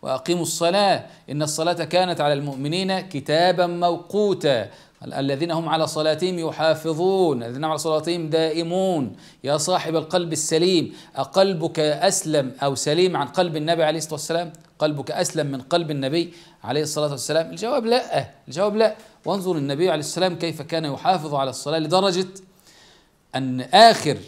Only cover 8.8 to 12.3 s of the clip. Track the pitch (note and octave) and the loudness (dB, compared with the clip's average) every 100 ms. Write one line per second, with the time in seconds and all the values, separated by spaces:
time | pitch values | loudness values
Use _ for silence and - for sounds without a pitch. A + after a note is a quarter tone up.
8.8 | F#3+ E3+ A#2 - - - C3+ D3 D3+ F#3 | 0 0 -2 -8 -20 -10 -2 0 2 0
9.8 | - D#3+ D#3 F#3 E3+ D#3 - D#3+ F#3 F3+ | 0 -2 0 -2 -2 -4 0 2 4 2
10.8 | A2 - - - C3 - G3 F3+ D#3+ - | 0 -8 -12 -8 -2 2 2 2 -4 0
11.8 | D3+ D3 F3+ F#3+ D#3 | 0 2 2 0 0